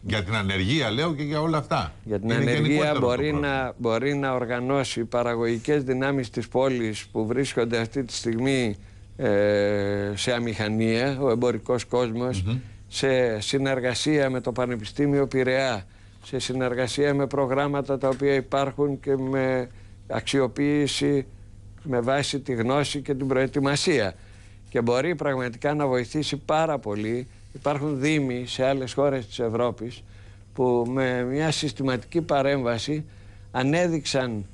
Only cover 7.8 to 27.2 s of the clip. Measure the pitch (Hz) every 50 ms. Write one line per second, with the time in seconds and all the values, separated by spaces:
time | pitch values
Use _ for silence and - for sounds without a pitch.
7.8 | 113 113 - 139 131 113 - - - 120 113 113 123 139 139 131 123 110 101 -
8.8 | - - - - - - - - 143 110 101 101 104 104 104 104 101 101 104 101
9.8 | 101 101 101 101 101 101 104 95 - - 123 120 120 117 107 - 110 104 107 110
10.8 | 113 113 113 113 127 139 139 127 143 135 113 120 123 123 117 110 - - 127 117
11.8 | - - - 123 123 117 110 117 123 127 123 98 90 101 120 127 123 - - -
12.8 | - - - - - 135 131 127 127 120 110 107 104 - - 139 135 135 135 127
13.8 | 120 127 117 - - 151 156 147 139 131 127 127 113 127 117 127 127 123 123 113
14.8 | 107 104 - - 143 143 143 143 139 120 - 131 127 127 127 131 135 131 120 101
15.8 | 95 - - - - - - - - - - 127 - - 123 131 127 127 123 123
16.8 | 131 120 - - 143 143 143 143 139 127 - 139 139 127 131 135 143 143 143 143
17.8 | 131 123 139 127 135 135 127 123 143 143 135 135 123 - - 139 139 139 - -
18.8 | 147 147 139 131 - 143 139 135 131 131 135 135 131 131 131 127 123 120 - -
19.8 | - - - - - - - 117 - - - 143 131 120 - - 143 147 147 147
20.8 | 147 131 - - 143 143 143 139 131 - - - - - - - - - - -
21.8 | - 147 131 120 117 123 135 143 135 - - 139 123 - 127 113 113 123 131 147
22.8 | 143 139 - 147 131 - 143 127 139 131 135 127 135 127 - 147 139 139 143 143
23.8 | - 185 156 131 107 95 - - - - - - - - - - - - - 123
24.8 | 117 117 120 127 139 170 175 147 151 143 135 131 123 123 113 120 - 147 151 151
25.8 | 147 135 127 123 120 117 - 151 143 - - 135 - - 156 156 160 160 151 131
26.8 | - 110 101 104 107 107 117 123